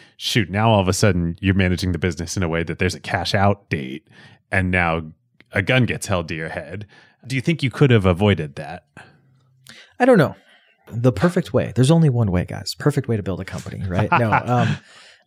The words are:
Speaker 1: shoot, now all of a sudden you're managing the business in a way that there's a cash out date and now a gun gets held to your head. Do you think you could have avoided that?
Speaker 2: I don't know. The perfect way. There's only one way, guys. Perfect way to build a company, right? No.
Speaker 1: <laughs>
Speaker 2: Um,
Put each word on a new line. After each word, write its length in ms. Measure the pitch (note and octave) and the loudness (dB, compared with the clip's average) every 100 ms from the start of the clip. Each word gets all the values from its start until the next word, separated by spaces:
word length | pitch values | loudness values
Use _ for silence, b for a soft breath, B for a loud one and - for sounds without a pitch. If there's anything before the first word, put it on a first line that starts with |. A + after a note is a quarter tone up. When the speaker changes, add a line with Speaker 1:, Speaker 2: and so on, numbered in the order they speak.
| b b | b b
Speaker 1:
shoot, 320 | - B2+ F2 | -4 -2 -2
now 220 | G2 A2+ | 0 2
all 80 | G#2+ | 4
of 80 | F#2 | 2
a 60 | |
sudden 420 | F#2 G#2+ F2 E2+ F2 | 2 2 2 -2 -2
you're 140 | F#2+ | 0
managing 380 | F#2+ F#2 F2+ F#2 | 2 2 0 -2
the 80 | E2+ | -2
business 360 | F2 D#2+ E2 - | -4 -4 -6 -4
in 60 | |
a 60 | F2 | -2
way 160 | E2 | -2
that 160 | E2 D#2+ | -4 -2
there's 160 | F#2 - | -4 -4
a 40 | |
cash 360 | - G2 E2+ G#2 | -6 -6 -2 0
out 340 | G2 G2+ _ | 2 0 _
date 380 | - B1+ C#2 - b b b _ | -8 -8 -12 -16 b b b _
and 200 | F#2+ F#2 | -2 0
now 320 | F2+ E2+ E2 D#2 E2 _ _ _ | 0 0 -2 -6 -16 _ _ _
a 100 | G2+ | -4
gun 240 | F#2+ B2+ A#2 | 0 0 0
gets 220 | D2+ - | -2 -4
held 200 | F#2 E2 | -4 -4
to 60 | D#2+ | -8
your 140 | D#2+ | -8
head. 380 | - D2 F#2+ G#2 b b b A#2 | -10 -12 -14 -16 b b b -8
Do 80 | C3 | -4
you 60 | |
think 200 | C#3+ E3 | -2 -2
you 80 | C3 | -2
could 220 | - C#3+ | 2 4
have 140 | A#2 F#2+ | 6 4
avoided 500 | F2 G#2 F2+ D#2 - | 4 2 2 -2 -10
that? 300 | D2 - - - B B B B _ _ B B B - | -14 -14 -18 -20 B B B B _ _ B B B 0
Speaker 2:
I 60 | B3+ | 4
don't 120 | A#3 | 6
know. 180 | C3+ - b b b b - | 4 -2 b b b b -12
The 220 | A#2 B2 | 0 0
perfect 400 | B2+ F3 F3 - | 2 0 0 -2
way. 180 | B2 C2+ - | -2 0 2
There's 160 | B2+ | 4
only 180 | E3 D#3+ | 6 4
one 220 | A#2+ A2 | 4 2
way, 120 | F2+ | 0
guys. 320 | - - - - | -2 -6 -10 -2
Perfect 300 | D3 C#3+ A#2+ | -2 0 -2
way 80 | A2+ | -4
to 80 | |
build 160 | G2 F2+ | -4 -6
a 60 | F#2+ | -8
company, 420 | E2+ - - F#2 | -10 -10 -10 -4
right? 240 | F2+ G#2 | -2 0
No. 200 | - A#2 | 2 2
Speaker 1:
<laughs> 100 | C#3 - | 0 2
Speaker 2:
Um, 320 | A#2+ A2+ - B B B B | 0 0 -2 B B B B